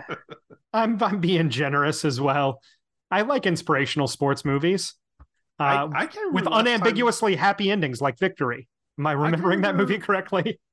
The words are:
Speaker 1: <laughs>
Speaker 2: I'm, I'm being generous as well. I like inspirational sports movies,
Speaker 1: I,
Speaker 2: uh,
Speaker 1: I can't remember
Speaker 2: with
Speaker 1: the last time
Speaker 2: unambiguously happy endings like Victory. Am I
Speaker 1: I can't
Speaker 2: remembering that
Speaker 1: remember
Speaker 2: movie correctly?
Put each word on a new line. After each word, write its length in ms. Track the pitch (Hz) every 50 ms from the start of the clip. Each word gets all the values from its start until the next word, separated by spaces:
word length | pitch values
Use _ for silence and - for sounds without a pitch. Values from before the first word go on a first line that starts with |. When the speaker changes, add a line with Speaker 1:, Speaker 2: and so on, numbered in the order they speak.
| - - 165 - - -
Speaker 1:
<laughs> 440 | 151 - _ - - - _ _ -
Speaker 2:
I'm, 280 | 220 226 220 233 196
I'm 180 | 233 190 196 202
being 300 | 170 170 190 165 165 151
generous 560 | 117 127 151 139 139 143 143 151 147 - -
as 140 | 151 131 120
well. 420 | 139 143 135 143 139 135 131 - _ _ _ _ _ _ _ _ _ -
I 100 | - 196
like 240 | 214 254 285 254 -
inspirational 640 | 190 170 165 - - 156 - 139 120 - 151 139 127
sports 360 | - - 143 139 139 139 -
movies, 520 | 147 139 139 147 175 196 185 - - - _ _ _ _ - - _ _ _ _ _ _ -
Speaker 1:
I, 160 | 147 139 139
Speaker 2:
uh, 140 | 139 143 156 147
Speaker 1:
I 120 | - 311 320
can't 80 | -
remember 180 | 415 427 381 302
Speaker 2:
with 100 | 180 -
Speaker 1:
the 40 | -
last 80 | - 220 226
time 20 | 247
Speaker 2:
unambiguously 680 | 240 220 175 226 214 202 247 233 - - 226 208 185
happy 340 | 131 160 202 202 202 202 190
endings 320 | 208 208 160 135 123 117
like 160 | 143 139 120 -
Victory. 500 | 190 190 190 - 143 123 120 117 113 _ _ _ _ _ _ -
Am 80 | 143
I 60 | 156
Speaker 1:
I 20 | 147
can't 100 | 139 151
Speaker 2:
remembering 360 | 160 165 165 175 180 185 202
that 120 | 190 208 190
Speaker 1:
remember 200 | 175 202 156 202
Speaker 2:
movie 60 | 202 -
correctly? 560 | - 202 190 185 - 202 185 - 226 - - _ _